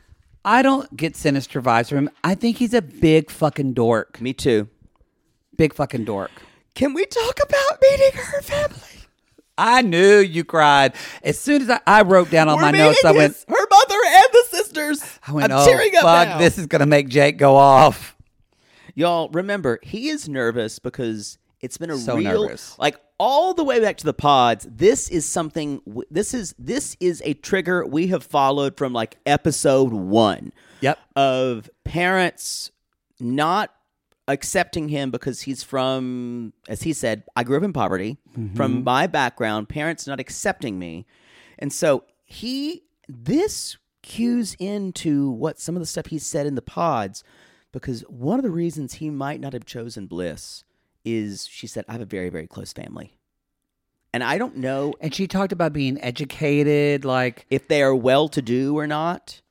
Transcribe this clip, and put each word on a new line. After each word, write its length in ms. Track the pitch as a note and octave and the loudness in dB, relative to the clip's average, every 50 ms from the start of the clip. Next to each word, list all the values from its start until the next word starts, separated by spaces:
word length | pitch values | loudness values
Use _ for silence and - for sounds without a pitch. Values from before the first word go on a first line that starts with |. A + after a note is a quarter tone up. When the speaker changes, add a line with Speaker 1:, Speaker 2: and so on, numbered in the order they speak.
| _ _ _ _ _ _ _ _ - | _ _ _ _ _ _ _ _ -2
Speaker 1:
I 180 | G3 A3+ B3+ | 2 2 4
don't 340 | C4 C4+ C4+ - - - C#3 | 4 4 2 0 -4 -8 -8
get 180 | G#2+ D#3 D#3+ - | -6 -6 -6 -6
sinister 460 | - - D3+ C#3 C#3 B2+ - - C#3 | -2 -2 0 0 0 -4 -4 -8 -4
vibes 280 | B2 B2+ A2+ A#2 A#2+ - | 0 2 2 2 2 0
from 100 | C#3+ C#3 | -2 -2
him. 100 | C#3+ D3 _ - - | -2 -2 _ -4 -4
I 120 | E3 G3 | -2 -2
think 220 | - A#3 A#3 A3 | 0 -2 -2 -2
he's 160 | - B3 G3+ A#3+ | -2 -2 0 0
a 80 | A#3 | -2
big 480 | E3 B2+ - - F3 D#3 D#3 D#3+ D3+ - | -2 -2 -6 0 2 4 4 4 2 0
fucking 420 | - - D#3+ C#3+ - D#3 C#3 C3 A#2+ | -4 -2 -2 -2 -2 -2 -4 -2 0
dork. 460 | B2+ A#2 A#2 A#2 G#2+ - _ - - | 0 2 2 2 0 -2 _ -10 -10
Speaker 2:
Me 120 | A#2 C3 C3 | -8 -8 -8
too. 340 | - - C3+ A2+ G#2+ G#2 A2 _ _ _ _ _ _ _ _ _ _ _ _ _ _ _ _ - | -2 0 2 2 2 0 -2 _ _ _ _ _ _ _ _ _ _ _ _ _ _ _ _ -2
Speaker 1:
Big 180 | - D#3+ C#3+ - | 0 0 0 0
fucking 300 | - C#3+ - - A#2 G#2+ | -4 -6 -6 -6 -8 -6
dork. 260 | A#2 G#2 G2 F#2 - - - - _ _ _ _ _ - | -6 -6 -6 -8 -10 -12 -20 -20 _ _ _ _ _ -4
Speaker 2:
Can 180 | - C4 C#4+ C4+ | -2 -2 -2 0
we 120 | E4 C#5+ | -2 -4
talk 340 | C#5 - A#4 A4+ B4 C#5 - C#5+ | -4 -2 -4 -4 -4 -2 -4 -2
about 360 | C#5+ D5 C#5 C5+ C#5+ - - | 0 0 0 0 -2 2 4
meeting 300 | C5 C5+ C#5 C#5 C5+ C5+ - C5 | 4 4 6 6 2 2 2 0
her 220 | C5 - C#5+ C#5+ | -10 -8 -8 -8
family? 380 | C#5+ C#5+ C#5+ D5 D5 C#5+ - - - - - - - _ _ _ _ _ _ _ _ _ - | -6 -4 -4 -4 -4 -4 -6 -10 -20 -20 -20 -20 -20 _ _ _ _ _ _ _ _ _ -4
Speaker 1:
I 260 | - F#3+ A3+ B3 C4 B3 | -2 2 4 4 4 4
knew 340 | F#3+ E3 E3+ F#3+ G3 G#3 G#3 | 4 4 6 6 8 8 8
you 240 | G3 F3+ D#3 E3+ D#3+ | 6 4 0 -6 -6
cried. 520 | - - D#3+ D3+ D3 C#3+ C#3 C#3 C3 - - - - - - - | -2 2 4 6 6 8 6 6 4 0 -4 -16 -16 -16 -8 -4
As 160 | D3 - - | -4 -4 -4
soon 220 | - C#4+ D4 C#4+ | 0 0 0 2
as 80 | C4 A3 | 2 0
I, 100 | A#3+ - - | -2 0 4
I 160 | E3+ G3+ G#3+ | 6 6 6
wrote 300 | G#3 F3 F#3+ F3+ F3 D3+ | 8 8 6 4 4 6
down 180 | E3 D#3+ D#3 D#3 | 4 4 4 4
on 60 | D3+ | 4
Speaker 2:
We're 60 | D3+ D#3 | 4 4
Speaker 1:
my 80 | D3 | 4
notes, 340 | - - D3+ D#3 - C5+ - | 4 6 6 6 6 6 6
I 40 | D#3+ | 6
Speaker 2:
meeting 80 | - D#3 | 6 6
Speaker 1:
went, 140 | D3+ C#3+ - | 6 4 2
Speaker 2:
his, 100 | - - | -4 -6
her 200 | - E4+ B4+ G#4 - | -2 0 0 4 6
mother 300 | G4 G4+ C5 - G4 G#4 A4+ | 6 6 6 6 2 2 2
and 180 | D#4+ D#4+ F#4+ G4+ C5 - | 6 8 8 8 10 8
the 100 | A#4+ B4 - | 6 6 6
sisters. 680 | E4+ E4+ G#4+ - - D#4 D4 D4+ D4 D4 - - - _ - | -4 -6 -6 -4 -6 -6 -4 -4 -4 -6 -8 -16 -18 _ -12
Speaker 1:
I 40 | C#3 | -6
went, 200 | D3 D3+ - G#3+ C3 | -4 0 0 2 4
Speaker 2:
I'm 60 | - | 6
Speaker 1:
"Oh, 60 | - | 8
Speaker 2:
tearing 300 | A#4+ C5 A#4+ A4+ G4+ F#4+ | 8 6 6 2 4 4
up 60 | E4+ | 6
Speaker 1:
fuck, 260 | - E3 E3+ E3+ F3 | 6 8 8 6 6
Speaker 2:
now. 100 | E3 F3 D#3 | 2 2 2
Speaker 1:
this 180 | E3+ D#3 - | 2 2 2
is 80 | F#3+ D#3+ | 0 -6
gonna 220 | C#3+ - D3 C#3+ | -2 0 2 4
make 200 | D3+ D3 C#3+ C#3+ | 4 4 2 2
Jake 300 | B2+ B2 D3 C#3+ D3 C#3+ | 2 2 4 4 4 4
go 180 | - C#3+ C#3 C3+ | 4 6 6 8
off." 600 | C#3 C#3 C#3 C#3 C3 D3+ C#3 G2+ - - - _ _ _ _ _ _ _ _ _ _ _ _ _ _ _ - - | 8 8 10 10 8 8 6 4 0 -14 -20 _ _ _ _ _ _ _ _ _ _ _ _ _ _ _ -14 -4
Speaker 2:
Y'all, 340 | C3+ E3 F3 F3 E3 D#3 - | -2 0 0 0 -2 -4 -4
remember, 500 | D3+ E3+ F#3+ G3+ G3+ G3 D3 B2+ A#2 - - | -6 -6 -4 -4 -6 -4 -4 -4 -4 -4 -8
he 260 | - - A3 C4 D#4 | -14 -12 -10 -8 -8
is 180 | D#4 D4 - | -8 -8 -10
nervous 520 | D#3 C3+ C3 A#2 A#2 A2+ B2 G#2+ A2 - - | -10 -6 -4 -4 -2 -2 -4 -6 -6 -10 -12
because 580 | - B2 - - B2 A2+ A2 G#2 G2+ - - _ _ _ _ - | -14 -12 -10 -8 -8 -6 -6 -8 -10 -14 -18 _ _ _ _ -18
it's 160 | - B2+ - | -16 -16 -14
been 140 | - E3 E3 | -12 -12 -10
a 60 | D3+ | -10
Speaker 1:
So 180 | C3 A2+ B2+ B2 | -8 -6 -4 -4
Speaker 2:
real, 260 | - - G2 - G#2 G#2 | -2 -2 0 0 -2 -2
Speaker 1:
nervous. 340 | - - - - - - - | -4 -8 -14 -18 -20 -10 -4
Speaker 2:
like, 160 | - D3+ - - _ _ _ - | -4 -4 -4 -4 _ _ _ -4
all 340 | G3 B3 C#4 D4+ F4 F#4 F4+ | -2 0 2 2 0 0 0
the 100 | F4 D4+ | -2 -2
way 160 | C4+ B3 A#3 | 0 0 0
back 180 | A3 G3+ - | 0 0 -2
to 80 | - - | -4 -4
the 80 | D3+ B2 | -4 -4
pods, 540 | - D3 D3 C#3 C3 B2 A#2+ A2+ G2 - - | 0 2 4 4 4 4 2 0 -2 -6 -16
this 400 | A2+ - E3 G#3+ C4+ - - - | -6 2 2 2 2 2 -4 -6
is 180 | F3 D#3+ - | -6 -6 -4
something, 540 | - - F3+ D#3+ D3+ - E3 D3+ D3 C#3 - - | -4 -6 -6 -6 -6 -8 -8 -8 -8 -10 -10 -12
w-, 200 | G2+ G#2+ A#2+ - _ | -14 -14 -14 -14 _
this 220 | D3+ F#3 G#3 - B3+ | -6 -6 -6 -4 -6
is, 200 | A#3+ F#3 - - - | -8 -10 -10 -14 -16
this 360 | A#2+ D3+ A#3 C#4+ - - - - | -10 -8 -6 -6 -6 -8 -10 -4
is 220 | F3+ F3+ E3 - - | -2 -2 -2 -4 -8
a 80 | D#3 C#3 | -8 -8
trigger 500 | _ - - G3+ F#3+ D#3+ F3 F3+ F3 - | _ -6 -4 -4 -2 -2 -2 -2 -2 -4
we 200 | - C3+ D#3+ F3+ | -2 -2 -2 -2
have 160 | F3+ F#3 D3 - | 0 -2 -4 -4
followed 540 | - - C#3+ C3+ C3+ C#3 C#3+ C#3 C3+ C#3 | -2 0 2 2 2 2 0 -2 -4 -4
from, 160 | - C#3+ B2+ B2 | -4 -6 -4 -4
like, 240 | A#2 A2+ - - _ - | -6 -6 -8 -10 _ -2
episode 680 | C#3 C#3+ - - E3 C3+ - - C#3+ C3+ C3+ C3 B2 A2+ | 0 0 0 0 -2 -2 0 2 2 4 4 2 2 0
one 580 | G2+ F#2 F#2 G#2 A#2 A2 G2+ E2 - - - _ _ _ _ _ - | -6 -2 2 4 4 4 4 2 -4 -10 -20 _ _ _ _ _ -4
Speaker 1:
Yep. 180 | C3 C3+ D#3 _ _ _ - | -2 -2 -2 _ _ _ -2
Speaker 2:
of 540 | C#3 C#3 C3+ B2+ C3 C3 B2+ A#2+ A2 G#2 - _ _ - | 0 0 2 2 0 -2 -4 -4 -8 -10 -18 _ _ -14
parents 840 | - D3 E3+ F3+ F3+ F#3+ F#3 F3+ E3+ - - - - - - - - _ _ _ _ _ _ _ _ _ - | -8 -4 -2 -2 0 0 0 0 -2 -4 -8 -12 -12 -10 -12 -12 -16 _ _ _ _ _ _ _ _ _ -10
not 540 | A#2+ A#2+ C3 C#3+ D3+ E3 F#3 G#3+ G3+ - _ _ _ _ _ _ _ _ _ _ - | -8 -6 -2 -2 -2 0 -2 -2 -4 -6 _ _ _ _ _ _ _ _ _ _ -8
accepting 600 | - C#3+ C#3 - - - F#3 F3 - - E3+ D3+ D3+ | -6 -6 -6 -6 -4 -4 -4 -4 -4 -6 -8 -6 -6
him 200 | D3+ C#3 C#3 C3 | -6 -6 -6 -6
because 320 | B2 B2+ - C3+ A#2 - | -8 -8 -8 -8 -10 -8
he's 220 | - C#3 C3 - - | -10 -12 -12 -12 -12
from, 880 | - C3+ C3 C3 C3 C3 C3 B2+ B2+ B2 B2 B2 A#2+ A#2+ A#2+ A#2 G#2+ - _ _ - | -8 -6 -4 -2 -2 -4 -4 -6 -8 -8 -10 -10 -10 -12 -12 -14 -16 -16 _ _ -12
as 140 | A2 - - | -12 -8 -8
he 100 | E3 D3 | -8 -8
said, 300 | - - A2+ A2 G#2+ - _ - | -6 -4 -6 -6 -6 -10 _ -8
"I 80 | A#2+ A#2+ | -8 -4
grew 140 | A#2+ C#3 | -2 -2
up 60 | D3+ G3 | -2 -2
in 100 | G3+ D3+ | -4 -4
poverty." 440 | C3+ G2+ - F#2+ F2+ G2 A2 C#3+ - _ _ - | -4 -4 -4 -4 -6 -6 -8 -10 -14 _ _ -14
Speaker 1:
Mm-hmm. 180 | A#2+ A2 G2 F#2+ | -12 -12 -10 -6
Speaker 2:
From 280 | A#2 C#3 C3 B2+ A#2+ C3 | -4 -4 -2 -2 -4 -2
my 240 | B2 B2 C#3 F3 | -2 0 0 -2
background, 640 | F3 D#3+ D3 C3 A#2+ _ - A#2 A2 G#2+ G#2+ G#2 - | -2 -2 -2 -4 -4 _ -6 -6 -6 -4 -6 -8 -10
parents 360 | - D3+ D3+ D#3+ D#3 - - | -10 -8 -8 -8 -8 -10 -12
not 120 | C#3 C#3 C3 | -12 -12 -12
accepting 580 | B2+ - - - - G3+ F#3 - D3 A#2 F#2+ F2+ | -12 -14 -12 -6 -6 -6 -6 -6 -8 -10 -10 -10
me. 260 | F2 E2 D#2+ F2 - _ _ _ _ _ _ _ _ _ _ - | -12 -12 -14 -16 -18 _ _ _ _ _ _ _ _ _ _ -12
And 140 | - C#3 - | -12 -10 -6
so 300 | - F3+ D#3 C3+ - _ _ _ _ _ | -2 0 0 0 -2 _ _ _ _ _
he, 580 | _ - - G#3+ B3 C4 C4+ C#4+ D#4 F4 - _ _ _ _ _ - | _ -20 -16 -12 -10 -8 -8 -8 -8 -10 -12 _ _ _ _ _ -20
this 680 | C3 A#2 A#2 D3 A#3+ D#4+ G4+ G#4+ - - - - - _ _ _ _ _ | -20 -12 -6 -2 -2 -2 -2 -2 -6 -10 -12 -14 -16 _ _ _ _ _
cues 540 | - - - A3 A#3 A#3+ A#3+ A#3+ A3 F3+ - - | -20 -16 -8 -6 -4 -2 -2 -2 -4 -6 -10 -10
into 680 | F3+ G3 G#3 G#3 G3 F#3 - - - D#3+ C#3+ C#3+ C#3 C3+ | -10 -8 -8 -8 -8 -10 -10 -8 -4 -2 -2 -2 -2 -4
what 280 | A#2+ A2 C#3+ D#3+ - - | -4 -6 -6 -8 -8 -8
some 160 | - D#3+ F3 | -12 -10 -8
of 60 | F3+ | -8
the 40 | D#3+ | -8
stuff 200 | - - E3 - | -8 -10 -12 -12
he 120 | - E3 D3 | -10 -12 -10
said 260 | - - - D3 C#3+ | -10 -8 -6 -6 -6
in 100 | D3 C#3 | -4 -6
the 60 | A#2+ | -8
pods, 640 | - - - E3+ E3+ E3 C#3 A#2 G2+ F#2+ G2+ - _ _ _ _ _ _ _ _ _ _ - | -10 -10 -8 -6 -4 -4 -2 -4 -6 -8 -12 -16 _ _ _ _ _ _ _ _ _ _ -18
because 280 | B2+ - C3+ B2 A2 | -14 -12 -10 -12 -12
one 380 | - _ - A#2+ B2 D#3 A#3 C4+ | -12 _ -16 -8 -6 -4 -4 -2
of 40 | C4 | -4
the 80 | G#3 | -4
reasons 440 | E3 E3+ E3+ E3+ D#3 D#3 C3+ A#2+ - | -4 -4 -4 -6 -6 -8 -12 -12 -12
he 140 | - D#3 D3+ | -12 -12 -10
might 300 | D3 C3+ C#3 C#3+ D#3 D#3 | -10 -8 -10 -10 -10 -10
not 100 | C3+ C#3 C3 | -12 -12 -12
have 120 | A#2 - | -14 -16
chosen 420 | - - A#2+ A#2 A#2+ - A2 F#2+ | -14 -16 -14 -14 -14 -14 -16 -16
Bliss 560 | F2+ F2 F2 F2+ E2+ D2+ - - - - - _ _ _ _ _ _ _ _ - | -12 -10 -8 -8 -8 -10 -12 -18 -20 -20 -20 _ _ _ _ _ _ _ _ -8
is 420 | A2+ A2+ A2 G#2+ G#2 G2 - - | -6 -6 -6 -6 -8 -10 -12 -16
she 200 | - - - - | -18 -18 -18 -18
said, 160 | G#2+ - A2+ - - | -14 -14 -14 -14 -14
"I 20 | |
have 100 | A2+ A#2 | -14 -14
a 40 | A2 | -14
very, 240 | F#2+ G#2 F#2+ F#2 F2+ | -12 -10 -10 -8 -8
very 180 | F2 D#2+ D#2 | -10 -12 -14
close 240 | - - - - - | -14 -18 -18 -18 -18
family." 460 | - - - - - D#2+ - - _ _ _ _ _ _ _ _ _ _ _ _ _ _ _ _ _ _ _ - - | -18 -18 -18 -18 -18 -20 -20 -20 _ _ _ _ _ _ _ _ _ _ _ _ _ _ _ _ _ _ _ -12 -10
And 100 | A#2+ B2 | -8 -4
I 140 | B2 D3+ | -4 -4
don't 180 | G3 B3 - - | -4 -6 -8 -8
know. 380 | C3+ B2+ C3 C3+ C3+ C#3+ D3 - - | -8 -8 -6 -6 -4 -6 -6 -8 -8
Speaker 1:
And 120 | D#3 D#3 - | -10 -10 -6
she 140 | - F#3+ | -6 -8
talked 240 | - - F#3+ G3 F3+ | -6 -4 -4 -4 -4
about 220 | G3+ E3+ E3+ D#3 D3 | -4 -4 -4 -4 -2
being 280 | D3 C3+ C3 C3+ - | -4 -4 -4 -4 -6
educated, 1040 | - B2 B2 - D3 C3+ - - D#3 C#3+ D3 D3 D3 D3 D3 D3 D3 D3 C#3+ C#3 C3+ | -8 -10 -8 -8 -10 -12 -8 -6 -2 0 0 2 2 2 2 2 2 0 -2 -2 -2
like 420 | C3 B2+ B2+ B2+ B2 A#2+ - _ - | -2 -2 0 -2 -4 -6 -10 _ -6
Speaker 2:
If 180 | C3+ C3+ _ | -6 -6 _
they 140 | - D#3 C#3+ C#3 | -2 0 2 2
are 100 | C3+ C3+ | 2 2
well-to-do 840 | B2+ A2+ B2+ C3 C#3+ D#3 D3 - D3+ B2 A2 B2 B2+ C3+ C#3+ D3 | 2 2 2 2 2 2 0 -4 -6 -4 -2 -2 -2 -2 -2 -4
or 100 | D3+ D3+ | -4 -4
not. 540 | D3+ D3+ D3+ D#3+ E3+ F3+ - _ - - _ _ _ | -6 -6 -4 -4 -6 -6 -8 _ -20 -20 _ _ _